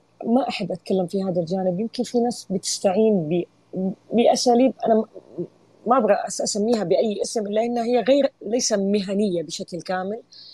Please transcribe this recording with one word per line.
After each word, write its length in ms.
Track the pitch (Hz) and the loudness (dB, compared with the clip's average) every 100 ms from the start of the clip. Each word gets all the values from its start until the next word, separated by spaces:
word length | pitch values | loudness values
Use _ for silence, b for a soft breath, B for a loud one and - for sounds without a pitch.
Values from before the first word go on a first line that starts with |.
| _ - - | _ -10 0
ما 240 | 240 - | 0 0
أحب 220 | - 180 | -4 -6
أتكلم 360 | 180 - 190 175 | -8 -2 -2 0
في 160 | 196 | -2
هذا 180 | 190 180 | -2 -2
الجانب. 380 | 165 190 185 175 | -2 -2 -2 -2
يمكن 240 | 226 - | -4 -4
في 160 | 226 240 | -2 0
ناس 280 | 240 - - | 0 -4 -6
بتستعين 800 | 190 - - 202 185 220 202 151 | -6 -4 -2 0 4 4 2 0
ب-، 160 | 175 175 _ _ - 190 - - | -2 -2 _ _ -6 -4 -6 -4
بأساليب 600 | 220 233 247 254 240 262 - - | 2 4 4 4 4 4 2 0
أنا 100 | 220 | 0
م-، 100 | - 92 - 127 175 _ _ _ 208 | 0 -10 -18 -10 -12 _ _ _ 2
ما 100 | 262 | 2
أبغى 160 | 208 202 - | 4 2 0
أس-، 140 | - | -6
أسميها 420 | - 208 214 233 | -4 -2 0 0
بأي 380 | 180 - 220 202 | 2 2 0 -2
اسم، 260 | 214 240 202 | -4 -4 -2
إلا 160 | 214 | -2
إنها 200 | 233 240 | -2 -2
هي 160 | 226 247 | 0 0
غير، 320 | 196 277 269 _ | 4 4 2 _
ليس 320 | 196 247 - | -4 -2 0
مهنية 720 | 208 196 208 190 196 208 175 | 0 0 0 0 0 0 -2
بشكل 380 | 151 - 190 170 | -6 -10 -10 -10
كامل، 400 | 160 185 185 214 - B B | -6 -6 -4 -8 -12 B B